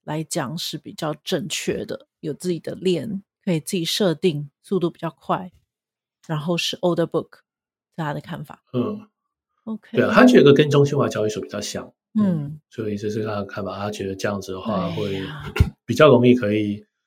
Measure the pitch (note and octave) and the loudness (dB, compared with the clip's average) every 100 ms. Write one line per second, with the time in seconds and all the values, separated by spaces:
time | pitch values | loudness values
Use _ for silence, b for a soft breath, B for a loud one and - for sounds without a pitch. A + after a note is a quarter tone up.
0 | - D#3 D#3 E3+ C3 E3 - D3+ - G3+ | -10 -8 -6 -6 -6 -8 -8 -10 -14 -10
1 | D#3 C#3+ - E3+ C3+ - - - G#3+ - | -8 -8 -6 -6 -4 -6 -6 -6 -6 -12
2 | _ _ D#3+ - F3+ D#3+ - - F#3 E3 | _ _ -10 -8 -6 -6 -8 -6 -2 -2
3 | - G3 _ _ - D#3+ - F#3 D#3+ - | -4 -10 _ _ -4 -2 -2 -4 -2 0
4 | G3 D3+ F#3 D3 C#3+ _ - F#3+ E3 - | 0 2 0 -2 -8 _ -4 -2 -2 -4
5 | E3 _ - E3+ F#3 _ _ _ _ _ | -12 _ -6 -6 -6 _ _ _ _ _
6 | _ _ - D3+ D#3 E3+ - - F3+ E3+ | _ _ -8 -6 -2 -2 -4 -2 -2 0
7 | E3 D#3+ - - _ _ _ _ _ - | 0 -2 -6 -16 _ _ _ _ _ -8
8 | D3+ D3 - D3 D3+ - _ B2 A#2 G#3 | -6 -6 -10 -12 -12 -18 _ -4 -4 -6
9 | - _ _ _ _ _ A3 A3 - - | -14 _ _ _ _ _ -12 -12 -4 0
10 | G#3 G#3+ B3 G3+ C#3+ C#3+ D3+ C#3+ C#3 A2 | 4 8 8 10 8 6 6 4 2 2
11 | A2 G#2+ G#2+ G2 - G#2 - F#2 - _ | -2 -2 -4 -4 -8 -8 -8 -10 -12 _
12 | _ G#3+ G3 D#3+ C#3+ D3+ _ - G#2 G2+ | _ 0 0 0 -4 -12 _ -8 -6 -4
13 | G#2+ A2 G#2+ G#2 G2 G#2+ F#2+ G2 G#2 G#2 | -4 -4 -4 -6 -8 -8 -8 -6 -8 -6
14 | G2 F#2+ G#2+ G2+ F#2+ F#2 A2+ G2 F2 E2 | -8 -6 -6 -6 -8 -10 -4 -4 -2 -4
15 | G2+ F#2+ F#2+ D3+ G2+ - - - - A#2 | -4 -6 -8 -10 -8 0 0 0 -4 6
16 | D3+ B2 B2 B2 G#2 G#2+ G#2 G#2 - _ | 8 8 8 6 4 0 -2 -4 -10 _